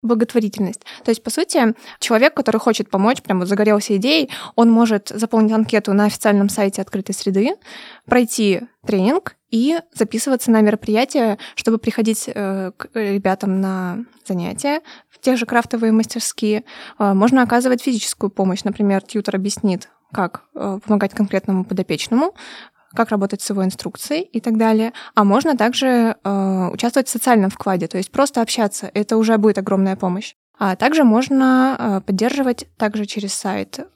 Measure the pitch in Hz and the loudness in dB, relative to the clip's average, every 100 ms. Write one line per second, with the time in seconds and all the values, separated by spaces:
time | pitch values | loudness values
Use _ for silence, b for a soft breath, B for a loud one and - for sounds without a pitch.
0 | 226 233 233 240 214 - 190 202 - B | 0 0 2 0 -2 -2 -6 -6 -16 B
1 | - 226 - 269 339 339 233 233 B B | -4 -4 -2 -4 0 2 2 0 B B
2 | - 220 269 - 233 220 247 220 226 196 | 0 2 2 2 0 0 0 -2 -2 0
3 | 202 269 - 190 180 202 208 208 - 196 | 2 0 -2 -2 0 0 2 2 2 0
4 | 233 311 277 B B - 233 226 233 208 | 2 0 0 B B 2 6 6 4 2
5 | - 208 226 233 220 220 220 214 208 202 | -2 -6 0 2 2 2 2 0 2 2
6 | 208 - 220 208 202 - 202 196 196 202 | 2 2 2 2 2 0 -2 -2 -6 -6
7 | 190 196 - 190 226 381 B B B B | -6 -6 -2 0 0 -2 B B B B
8 | - 247 233 - 208 185 240 _ - 202 | 0 2 2 0 0 0 -4 _ -4 0
9 | 190 330 - _ _ 226 254 330 330 - | 2 0 -2 _ _ 0 0 0 -4 -4
10 | 220 220 285 254 - 220 208 208 - 214 | -2 -2 -2 -2 2 4 4 2 0 0
11 | 269 302 226 208 B - - 226 233 220 | 0 0 0 -2 B -6 -2 0 -2 -2
12 | 226 220 - - 202 196 185 - - - | -2 -2 -4 -6 -6 -4 -6 -10 -12 -6
13 | 208 202 196 190 202 190 190 190 185 185 | -2 -2 0 -2 -2 0 -2 -2 -6 -8
14 | 240 _ - 185 175 - 285 294 311 B | -12 _ -8 -6 -4 -4 -4 -4 -6 B
15 | B _ - 254 233 240 233 233 226 220 | B _ 0 0 0 -2 -2 -2 2 2
16 | 226 240 - - 214 208 - B B - | 0 -4 -8 -4 -2 -2 -4 B B -2
17 | 202 196 214 262 247 240 254 247 - 233 | 0 4 4 4 4 2 2 0 0 -2
18 | - - 202 - 190 185 208 190 202 196 | -4 -4 -6 0 -2 0 -4 -2 0 0
19 | 185 214 202 190 196 - 208 180 - _ | -2 -6 -4 -4 -4 -2 -2 -2 -6 _
20 | _ - 180 - _ - 202 190 214 214 | _ -4 -4 -6 _ -10 -8 -8 0 0
21 | 196 - 202 196 - 190 185 185 180 151 | 0 -2 0 0 0 -2 -2 -4 -4 -4
22 | - 233 330 - B B B B B - | 0 0 0 -4 B B B B B -4
23 | 226 208 196 202 - 196 185 - 214 - | -2 0 -2 -4 -6 -2 -2 -4 -10 -10
24 | - 302 370 226 240 220 226 220 226 B | -6 -6 -4 -6 -2 0 2 2 0 B
25 | B - 202 208 311 269 226 247 269 247 | B 2 4 4 2 2 0 0 2 2
26 | 226 - - 196 190 190 180 - 240 269 | 2 0 -4 -2 0 0 -2 -2 -2 0
27 | 254 226 - 233 196 - - 185 175 185 | -2 -2 2 4 4 -2 -4 -2 -2 -6
28 | 190 - 277 262 226 - 208 - 190 - | -6 0 0 0 -2 0 -2 -2 -8 -6
29 | 208 226 220 226 214 190 196 196 190 190 | 0 0 2 4 2 2 0 0 2 0
30 | 190 180 - - _ _ 202 185 247 311 | -2 -4 -8 -18 _ _ -2 0 0 4
31 | 262 220 262 269 262 254 262 262 240 196 | 4 4 2 2 4 4 2 0 -2 -2
32 | - 190 226 285 262 240 - _ 214 214 | -2 -2 0 0 -2 -2 -8 _ -4 -2
33 | 202 - 202 - 196 104 98 - 302 | -6 -6 -6 -6 -6 -6 -8 -12 -18